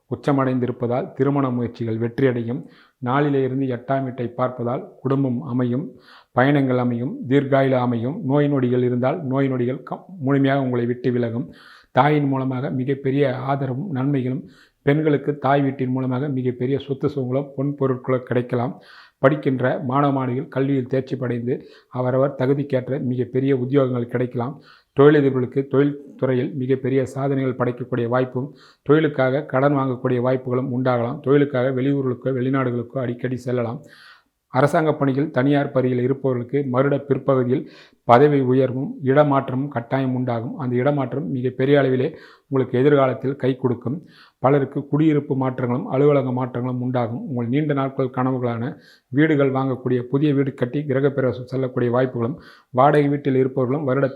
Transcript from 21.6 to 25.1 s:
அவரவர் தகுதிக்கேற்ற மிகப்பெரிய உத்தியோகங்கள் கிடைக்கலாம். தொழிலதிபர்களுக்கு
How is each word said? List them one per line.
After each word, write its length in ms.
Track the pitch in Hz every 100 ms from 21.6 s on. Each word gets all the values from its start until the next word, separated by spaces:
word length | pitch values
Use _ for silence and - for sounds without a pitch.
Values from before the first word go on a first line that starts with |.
| - - _ 127
அவரவர் 380 | 127 131 139 139
தகுதிக்கேற்ற 580 | 131 143 - 127 123 127 123
மிகப்பெரிய 420 | 127 120 131 135 135
உத்தியோகங்கள் 500 | 123 139 131 123 120
கிடைக்கலாம். 420 | 123 123 123 123 151 - - _ -
தொழிலதிபர்களுக்கு 640 | 143